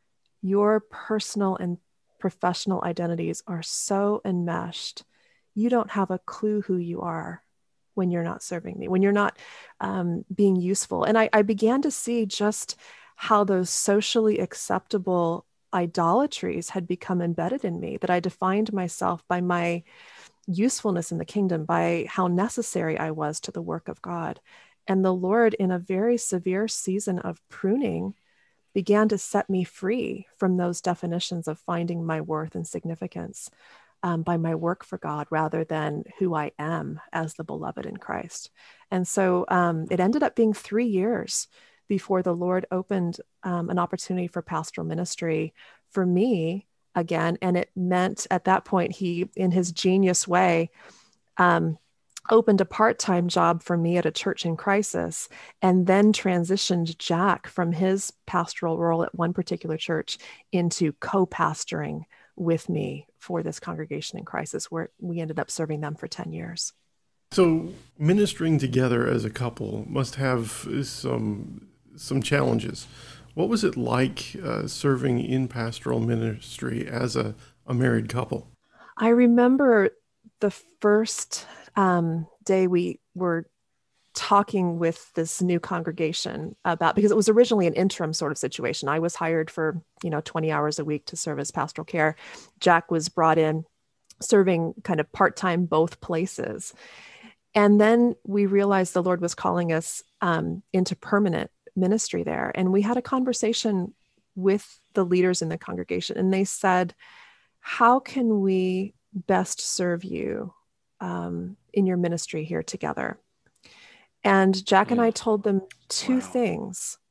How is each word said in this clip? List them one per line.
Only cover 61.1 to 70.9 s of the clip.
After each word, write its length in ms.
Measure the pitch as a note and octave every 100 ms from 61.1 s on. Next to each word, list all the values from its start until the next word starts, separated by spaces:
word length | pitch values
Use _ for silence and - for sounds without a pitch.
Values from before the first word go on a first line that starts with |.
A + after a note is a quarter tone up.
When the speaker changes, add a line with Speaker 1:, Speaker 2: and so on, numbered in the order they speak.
| G3+ F3+ - D#3 D#3 - E3 D3 D3+ D#3+ _ _ -
Speaker 1:
with 320 | E3+ E3 -
me 380 | E3+ G2+ C#3+ - _
for 240 | - F3
this 180 | E3 D#3+
congregation 580 | - D#3+ D#3 C#3+ - -
in 60 |
crisis, 460 | E3+ - D#3 - -
where 180 | E3 E3 _
we 200 | F3+ E3+
ended 180 | D#3+ D#3+
up 120 | -
serving 300 | - D#3+ D3+
them 140 | D3+
for 140 | D3+ E3
ten 240 | - E3
years. 400 | D#3+ E3+ E3+ - - _ _ _ _ _
Speaker 2:
So 360 | - F3 D#3+ E3 - - -
ministering 600 | D3+ G3 G#3 - D#3+ D3+
together 480 | B2+ B2 B2+ A#2 B2
as 180 | -
a 60 | A2 -
couple 420 | B2 - G#2 G#2+ G#2+
must 260 | C3+ B2+
have 520 | - C3+ B2+ A2+ - - C3
some, 840 | C3+